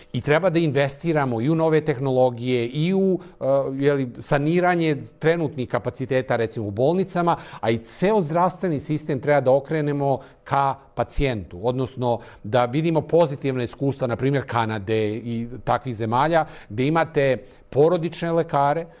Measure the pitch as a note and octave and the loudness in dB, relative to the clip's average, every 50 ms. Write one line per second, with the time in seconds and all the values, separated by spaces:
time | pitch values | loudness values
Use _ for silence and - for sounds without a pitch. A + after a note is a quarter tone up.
0 | - - - B2 - - D3+ D#3+ F3+ F#3 D#3 E3+ E3+ D#3 A#2+ C#3 C#3 C3+ C#3 - | -14 -8 -8 -4 0 2 2 4 4 2 2 2 2 2 2 2 0 0 -2 -4
1 | - E3 D#3+ D3+ C#3 B2+ A#2 A2+ A#2+ D3 E3 D#3+ D#3+ D#3+ D#3 D#3 D3+ D#3 C#3 B2 | -2 0 0 0 0 0 0 0 0 0 2 2 2 2 2 2 2 0 -2 -2
2 | C#3 C3+ C3 B2+ B2+ B2+ A#2+ A#2 A#2+ B2+ B2+ A#2+ A#2 A#2+ C3+ D3+ D#3 F3+ F#3+ F#3+ | 0 0 2 4 4 2 2 0 -2 0 0 0 0 -2 -2 -2 0 0 2 2
3 | F#3+ F#3+ F#3 F3 - - - - - C3 C#3 C#3 C3+ C3+ C3+ C3+ C#3 C#3+ C#3+ C#3 | 2 2 0 0 -4 -8 -12 -6 -2 0 2 2 0 0 -2 0 2 2 2 2
4 | C3+ B2 A2+ - B2 - D#3 C#3+ C#3+ D#3 E3+ F3+ F3 F3+ F3+ E3+ E3 D#3 D3 B2+ | 0 -4 -6 -8 -4 0 0 0 2 2 2 2 2 2 2 2 2 0 0 -2
5 | A#2 - - - - D#3 E3 E3+ D#3+ C3 D#3+ C#3 A#2+ - - A#2+ - A#2+ - - | -4 -12 -10 -2 0 2 2 2 0 -4 -4 -4 -6 -2 -2 -2 -2 -4 -6 -6
6 | C3 A2+ C3 C3 B2+ - B2 A#2 A2+ A2 - A#2+ G#2+ G#2 G2+ G#2+ B2+ D3 F3 F#3+ | -4 -2 0 0 0 0 0 0 0 -2 -2 -4 -6 -6 -2 0 2 2 2 2
7 | F#3 F#3 - F3+ F3 E3+ D#3+ - - - - - - A2+ A#2 A#2 - - - - | 0 -2 -2 -2 0 0 0 -2 -4 -12 -12 -4 0 0 0 0 -2 -8 -6 0
8 | F3 G3 A3 G#3+ E3+ C#3+ D#3+ E3 F3+ F3+ F3+ - - F#3 D#3 C3 - - D#3 D3 | 2 2 4 2 2 0 2 2 2 2 0 -2 -4 -2 -2 -2 -4 -4 -4 -4
9 | - - D3 B2 - C#3 D3 C#3+ C3 B2+ C3 C#3 C#3 - D#3 D#3 D3 D3 C#3+ C#3+ | -4 -4 -4 -2 0 2 2 4 4 4 4 4 2 0 -2 -2 0 0 -2 0
10 | C#3 C#3 C3+ - - - - _ - - C3+ C#3 C#3 C3+ B2+ - - - - - | 0 0 0 -2 -4 -10 -20 _ -8 -2 0 0 0 0 -2 -4 -10 -10 -4 -4
11 | A#2+ - - - C#3+ C3+ A#2+ G#2+ F2 - - - - B2+ B2 C3 C3 - - - | -4 -4 -2 -2 0 0 0 -2 -6 -10 -10 -6 -4 -2 -2 -2 -2 -4 -4 -4
12 | B2 B2 A#2+ G#2+ - - - - - G#2 A2+ B2 B2 A#2+ B2 D3+ D#3+ E3+ E3 D#3 | -2 -2 -2 -2 -4 -12 -20 -16 -8 0 2 2 2 2 0 0 0 0 0 0
13 | D3+ - - E3 F3 C#3+ C#3+ - - C3+ C3 B2+ A#2+ A2 - - C#3 C#3 C3 - | 0 2 4 4 4 4 0 -4 -4 -4 -2 -2 -4 -4 -4 -2 -2 -2 -2 -2
14 | C3+ A#2+ A2+ F#2+ B2+ C#3 C#3 C3 A#2+ - A2+ A#2 A2+ G#2+ A2 A2 G2 G#2 A2 A2 | -2 -4 -2 0 0 0 0 0 -2 -2 -2 -2 0 0 -2 -4 -4 -2 0 0
15 | G#2+ G#2 G#2+ A#2+ A2 A#2+ A#2 A2+ A#2 A#2 - - - - A#2+ A#2+ - C3 A#2 G2+ | 0 0 -2 -4 -6 -6 -6 -6 -6 -8 -10 -8 -2 -2 -2 -2 -2 -4 -8 -6
16 | A2+ A2 A#2 B2+ C#3+ D#3 E3+ D#3+ D#3 D#3+ - - - - G#2 A2 B2+ C#3+ D#3+ E3 | -4 -2 0 0 2 2 2 0 0 -2 -6 -18 -16 -10 -4 -2 0 0 2 0
17 | D#3+ D#3 - D3+ C#3 C3+ B2+ A2+ - - - - - - - B2+ D3 E3 F3+ F3 | 0 0 0 0 2 2 2 0 -4 -12 -20 -20 -16 -4 2 4 4 4 4 2
18 | D#3 E3+ E3 - E3+ E3+ E3 E3+ D#3+ E3 - C#3+ C#3 C#3+ D3 E3 E3 E3 - - | -2 -4 -6 -6 -4 -2 0 0 0 0 2 2 2 2 2 0 -4 -10 -14 -20